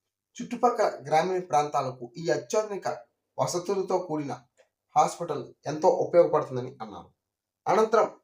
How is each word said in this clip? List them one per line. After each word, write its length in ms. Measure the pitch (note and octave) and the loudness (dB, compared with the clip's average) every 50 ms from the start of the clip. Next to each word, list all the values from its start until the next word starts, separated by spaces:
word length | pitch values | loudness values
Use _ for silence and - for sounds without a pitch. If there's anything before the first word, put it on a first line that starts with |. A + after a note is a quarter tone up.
| _ _ _ _ _ _ - - | _ _ _ _ _ _ -14 -12
చుట్టుపక్కల 480 | - - A#3+ A#3 B3 A#3+ A#3 - G3 - - - C3 C#3+ | -10 -10 -4 0 0 0 2 2 0 0 -2 -6 -4 0
గ్రామీణ 320 | F#3 F#3 F3+ F#3 F#3 F3+ | 2 2 2 2 0 -4
ప్రాంతాలకు 720 | F3+ - D3+ D3 D3 D3 D3 C#3+ C3 C3 B2+ - A#2+ A#2+ - | -2 0 0 0 2 0 -2 -2 -2 -4 -6 -10 -14 -14 -12
ఈ 140 | E3 E3 E3 | -6 -2 -2
అత్యాధునిక 680 | - - - - - G#3+ G#3+ G#3 G3 F3+ - C#3 A#2+ - - _ _ _ _ _ _ C3 | -2 -2 -2 -2 -2 -2 -2 -2 -6 -6 -6 -6 -6 -8 -12 _ _ _ _ _ _ -4
వసతులతో 600 | C3+ C#3 F3 F3 F3 - G3+ F#3+ F3+ F#3 F#3+ F3 | -2 -2 -2 -4 -2 -2 -2 -2 0 0 -2 -2
కూడిన 360 | F3+ D#3 D#3 D3+ C#3 C3+ A2 - _ _ _ _ _ _ _ _ _ _ - | -2 -4 -4 -4 -4 -6 -8 -12 _ _ _ _ _ _ _ _ _ _ 2
హాస్పిటల్ 480 | D3+ E3 - - - E3+ - C#3+ C3 A#2 - - _ - | 2 2 2 0 -6 -6 -6 -6 -6 -8 -12 -16 _ -10
ఎంతో 220 | C#3 D3+ D#3 - - | -8 -2 2 4 4
ఉపయోగపడుతుందని 840 | - - D3 - - E3+ D#3+ - D#3+ C#3+ C3+ C3 B2+ B2 B2+ - - - | 4 4 2 4 6 6 6 6 4 0 0 -2 -6 -6 -6 -8 -10 -14
అన్నారు. 220 | A2+ G#2+ F#2+ F2 - - _ _ _ _ _ _ _ _ _ _ - C#3+ | -14 -14 -14 -16 -18 -20 _ _ _ _ _ _ _ _ _ _ -2 0
అనంతరం 380 | F3+ G#3+ A3+ A3 A#3 - - - - - | 2 4 4 4 4 4 4 2 -2 -10